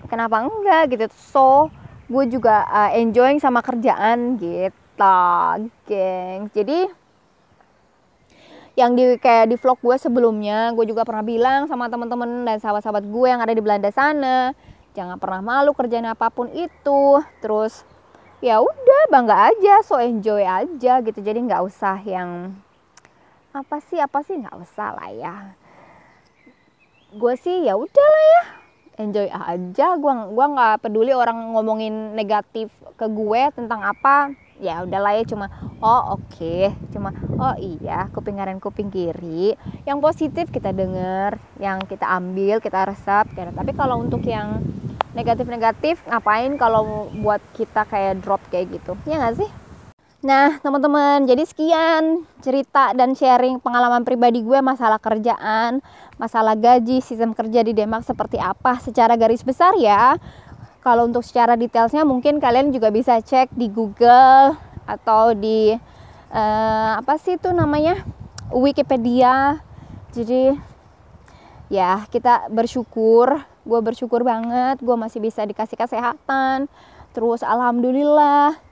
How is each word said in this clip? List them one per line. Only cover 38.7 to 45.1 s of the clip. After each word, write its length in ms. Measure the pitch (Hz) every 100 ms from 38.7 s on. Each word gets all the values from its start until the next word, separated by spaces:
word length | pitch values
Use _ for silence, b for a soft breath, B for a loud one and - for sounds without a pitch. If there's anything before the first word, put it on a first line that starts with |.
| 202 202
kiri. 640 | 190 170 165 175 160 196 - B B -
Yang 120 | 285
positif 480 | 294 320 311 - 339
kita 240 | 247 196
denger, 640 | 190 185 185 185 190 202 214 - -
yang 160 | 196 190 202
kita 160 | 190
ambil, 560 | - 185 180 185 196 220
kita 320 | 214 190 196
resap, 400 | 202 - 202 220 -
gitu. 160 | 175
Tapi 160 | 175 185 -
kalau 240 | 277 240
untuk 240 | 240 240 240
yang 320 | 220 208 214 - - - - -